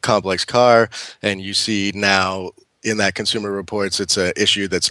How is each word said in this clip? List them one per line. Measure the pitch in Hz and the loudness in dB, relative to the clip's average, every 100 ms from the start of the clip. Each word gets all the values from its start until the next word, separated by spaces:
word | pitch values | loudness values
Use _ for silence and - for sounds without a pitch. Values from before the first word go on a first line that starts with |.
complex | - 104 92 90 | 0 0 0 -2
car? | - 123 123 117 110 - - - | 0 4 6 6 4 -2 -14 -6
And | 104 95 | -4 -4
you | 95 | -4
see | 98 - 107 98 | -4 -2 -2 -2
now | 101 101 98 92 95 92 - _ _ | -2 0 2 2 -2 -8 -12 _ _
in | 110 107 | -6 -2
that | 98 | -2
Consumer | 92 107 113 104 | -2 -4 -4 -4
Reports, | 98 92 107 98 - | -6 -6 -4 -4 -4
it's | 95 101 | -2 0
an | 90 92 | 0 0
issue | 101 101 98 | 0 0 -2
that's | 90 - | -2 -2